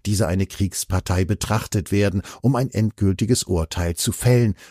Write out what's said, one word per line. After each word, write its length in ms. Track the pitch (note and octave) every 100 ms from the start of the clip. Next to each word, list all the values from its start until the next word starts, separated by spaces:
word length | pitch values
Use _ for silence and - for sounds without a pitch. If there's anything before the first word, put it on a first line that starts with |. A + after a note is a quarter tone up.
diese 240 | G2+ G#2 F2+
eine 180 | F#2 F#2+
Kriegspartei 800 | - F#2+ - - F#2 - F#2
betrachtet 680 | F#2 G#2 - G#2+ - G#2 -
werden, 320 | G2+ G2+ F#2+ - -
um 140 | D3 B2+
ein 140 | C3
endgültiges 720 | - A2 - G2 F#2 G#2+ B2
Urteil 520 | - F2+ D#2+ - E2+ E2+
zu 160 | -
fällen, 420 | - B2 B2 A#2 F#2+ -